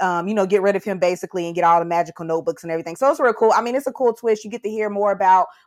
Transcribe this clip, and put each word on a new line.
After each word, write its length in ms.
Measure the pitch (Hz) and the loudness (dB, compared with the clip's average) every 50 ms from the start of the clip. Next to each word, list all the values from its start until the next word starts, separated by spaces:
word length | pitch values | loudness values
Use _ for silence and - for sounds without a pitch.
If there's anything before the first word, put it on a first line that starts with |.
um, 260 | 190 180 175 170 175 | -4 -2 -2 -2 -4
you 80 | 202 220 | -2 0
know, 120 | 208 190 | 0 2
get 160 | 185 208 196 | 2 2 2
rid 120 | 190 202 196 | 2 2 0
of 80 | 185 | 0
him 160 | - 208 190 170 | -2 -6 -2 0
basically 480 | 180 180 180 - 190 - 190 180 170 | 0 0 0 -2 -6 -8 -6 -6 -6
and 80 | 170 170 | -4 -2
get 80 | 175 170 | 2 4
all 140 | 170 170 170 | 4 4 4
the 60 | 170 | 2
magical 400 | 170 170 170 165 165 - - 165 | 0 0 -2 -2 -4 -8 -10 -6
notebooks 380 | 165 160 165 165 170 - - - | -4 -4 -2 -2 -4 -6 -6 -6
and 80 | 170 | -6
everything. 240 | 165 165 165 165 170 | -6 -6 -6 -10 -6
So 120 | - 262 277 | 0 0 0
it's 100 | 302 320 | 2 2
real 140 | 277 233 220 | 2 0 2
cool. 180 | - 233 220 - | 4 4 4 4
I 60 | 220 | 2
mean, 160 | 226 240 247 | 0 0 -4
it's 100 | 277 - | -4 -4
a 60 | 269 | -6
cool 220 | - - 254 233 226 | -4 0 0 0 0
twist. 280 | - 240 226 214 214 | 0 0 -2 -2 -2
You 80 | - 208 | -4 -8
get 120 | 240 233 - | -10 -10 -8
to 60 | 214 | -6
hear 180 | 220 214 214 208 | -4 -4 -4 -4
more 220 | 202 202 208 202 | -2 0 0 0
about 340 | 196 185 196 185 185 185 - - - _ _ | 0 2 4 4 4 4 4 0 -6 _ _